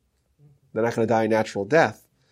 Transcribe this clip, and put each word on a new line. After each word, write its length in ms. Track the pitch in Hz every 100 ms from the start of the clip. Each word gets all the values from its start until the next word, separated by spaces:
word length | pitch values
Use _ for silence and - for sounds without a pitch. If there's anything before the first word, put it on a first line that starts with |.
| _ _ _ _ _ _ _
They're 120 | 110
not 100 | 117
gonna 120 | 117 113
die 180 | 113
a 40 | 110
natural 360 | 110 110 104
death. 420 | 101 156 120 107 _ _ _